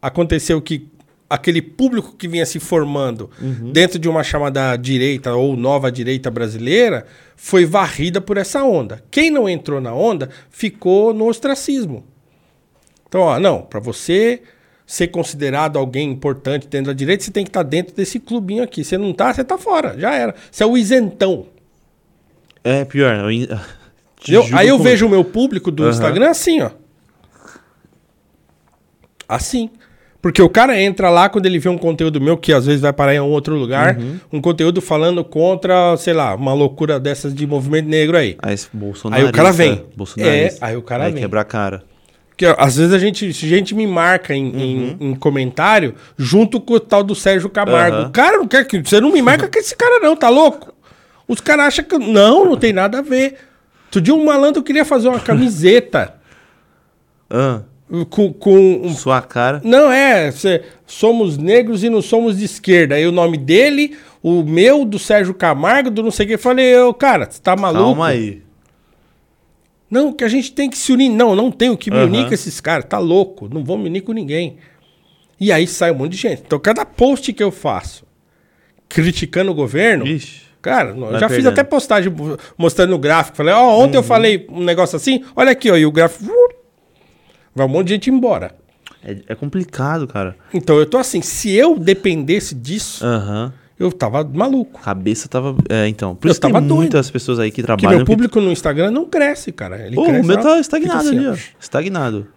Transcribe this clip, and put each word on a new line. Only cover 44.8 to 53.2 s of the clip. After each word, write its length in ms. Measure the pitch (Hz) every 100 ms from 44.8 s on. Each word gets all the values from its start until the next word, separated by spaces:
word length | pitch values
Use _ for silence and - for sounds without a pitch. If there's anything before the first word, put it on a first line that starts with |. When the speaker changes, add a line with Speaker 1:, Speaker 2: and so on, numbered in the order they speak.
Speaker 2:
Uhum. 140 | 123 165
Speaker 1:
em 160 | 143 131
comentário 800 | 151 139 127 131 175 214 147 - - -
junto 460 | 131 175 220 240
com 140 | - 233
o 40 |
tal 240 | - 208
do 120 | 202 202
Sérgio 340 | - 196 185
Camargo. 480 | 208 208 147 175 107
Speaker 2:
Aham. 140 | 120
Speaker 1:
Cara, 260 | 135 302 415
não 100 | 262
quer 180 | 262 262
que, 120 | 196
você 220 | 139 202
não 100 | 262
me 120 | 370
marca 240 | 247 294 403
com 100 | 440
esse 180 | 403 -
cara 240 | 480 480
não, 160 | 311 311
tá 140 | 247
louco? 420 | 254 311 - - - _ _ _ _ _
Os 140 | 240
caras 240 | - 302 285
acham 180 | 277 302
que, 120 | 330
não, 480 | 214 214 208 302 381
não 120 | 285
tem 140 | 233
nada 260 | 190 196 247
a 20 |
ver. 360 | 285 262